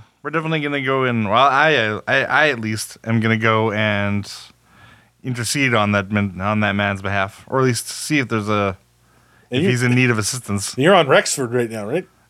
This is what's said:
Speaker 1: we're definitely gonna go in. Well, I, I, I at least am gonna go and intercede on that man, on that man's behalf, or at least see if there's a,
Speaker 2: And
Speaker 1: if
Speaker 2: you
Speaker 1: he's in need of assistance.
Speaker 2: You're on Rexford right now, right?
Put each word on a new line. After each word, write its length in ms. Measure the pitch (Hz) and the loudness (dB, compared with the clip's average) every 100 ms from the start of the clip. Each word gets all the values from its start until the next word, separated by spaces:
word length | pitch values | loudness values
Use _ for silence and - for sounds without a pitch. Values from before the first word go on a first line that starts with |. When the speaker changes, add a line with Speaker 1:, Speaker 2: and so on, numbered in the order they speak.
| - _ | -20 _
Speaker 1:
we're 80 | 147 | -4
definitely 300 | 160 160 160 | -2 0 -2
gonna 200 | 147 143 | 0 -2
go 220 | 131 135 127 | 0 2 2
in. 200 | 117 104 | 2 2
Well, 180 | 113 139 | 4 4
I, 540 | 135 156 143 110 107 - | 4 4 4 0 -2 0
I, 160 | 135 - | 0 2
I 240 | 135 151 | 2 2
at 100 | 120 | 0
least 380 | 110 107 - - | -4 -6 -8 -10
am 160 | 113 113 | -2 0
gonna 180 | 113 110 | 2 2
go 340 | 113 110 113 | 2 2 0
and 600 | 104 107 101 101 101 98 - - _ _ - - - _ _ | 0 0 0 -2 -2 -6 -14 -18 _ _ -20 -20 -20 _ _
intercede 500 | 135 120 110 147 135 | -8 -6 -4 0 2
on 180 | 113 104 | 2 2
that 200 | 104 98 | 0 0
man, 280 | 107 101 87 | -2 -2 -4
on 180 | 101 107 | -2 0
that 120 | 104 | 0
man's 280 | 101 101 98 | 0 -2 -2
behalf, 440 | 98 101 98 - - | -4 -2 -4 -8 -4
or 120 | 131 | 0
at 60 | 131 | 0
least 220 | 117 - | -2 -6
see 320 | - - 151 | -10 -2 -2
if 100 | 117 | -2
there's 200 | 110 104 | -4 -2
a, 280 | 104 101 95 _ _ _ _ _ _ - | 0 -2 -4 _ _ _ _ _ _ -6
Speaker 2:
And 80 | 127 | -2
Speaker 1:
if 40 | |
Speaker 2:
you 60 | 180 | 0
Speaker 1:
he's 140 | 120 | 0
in 100 | 123 123 | 2 2
need 140 | 127 | 2
of 80 | 110 | 0
assistance. 580 | 101 127 - 101 - - | -2 -6 -6 -6 -6 0
Speaker 2:
You're 180 | 156 190 | 4 4
on 120 | 139 | 4
Rexford 440 | 175 - - 120 | 2 2 -4 -2
right 160 | 123 117 | -2 -2
now, 180 | 110 101 | -6 -6
right? 200 | 160 185 _ | -6 -8 _